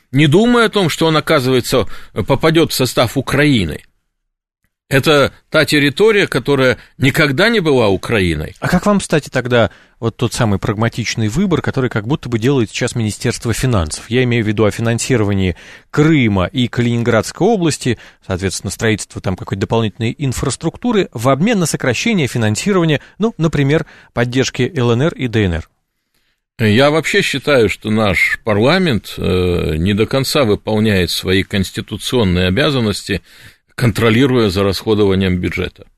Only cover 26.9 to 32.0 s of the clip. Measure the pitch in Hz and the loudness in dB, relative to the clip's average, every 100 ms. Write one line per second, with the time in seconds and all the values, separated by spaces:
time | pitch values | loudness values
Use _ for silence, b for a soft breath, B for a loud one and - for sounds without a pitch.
26.9 | 156 - 208 - 135 147 135 110 - 110 | 2 0 -2 -2 -4 0 2 2 0 -4
27.9 | 110 107 90 - - - 101 123 185 175 | 0 0 0 -2 -2 -2 0 2 2 0
28.9 | 104 - - 90 92 90 85 80 78 90 | -2 -4 -6 -2 0 0 0 -2 0 0
29.9 | 104 107 135 135 156 117 98 - 107 107 | 0 0 0 0 0 2 0 0 0 2
30.9 | 98 85 - 90 95 90 101 92 - - | 2 0 -2 0 0 0 -2 -4 -6 -10
31.9 | 104 | -10